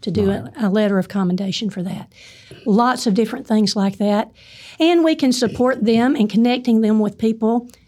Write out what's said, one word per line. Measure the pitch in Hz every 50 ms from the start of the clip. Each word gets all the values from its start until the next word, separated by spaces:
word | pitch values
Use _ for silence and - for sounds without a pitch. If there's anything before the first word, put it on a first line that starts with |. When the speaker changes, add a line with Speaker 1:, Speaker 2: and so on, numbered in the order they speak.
Speaker 1:
to | - 208
do | 165 214 202 190
Speaker 2:
Right. | 196 - - - -
Speaker 1:
a, | - 226
a | 190
letter | 185 214 214 202 202 190
of | 180 -
commendation | - 202 190 180 185 185 196 196 185 - 233 196
for | - 185 175
that. | 185 175 - - - _ - - - - - - - - - -
Lots | - 190 220 240 254 247 247 -
of | 240 190
different | 214 220 220 - - -
things | - 220 214 208 196 -
like | 214 196 196 196 -
that. | 202 208 202 208 233 - - _ - - - - - - - -
And | 320 339 349 339 320
we | 320 320
can | 311 285 254 247
support | - 254 214 - - 247 254 262 254 208
them | 233 226 226 240 262 -
in | - 208
connecting | 214 - 226 233 240 247 247 247 247 226 220
them | 220 214 220 214
with | 214 202 208 -
people | 226 220 220 220 220 220 233 240 240 247 - - _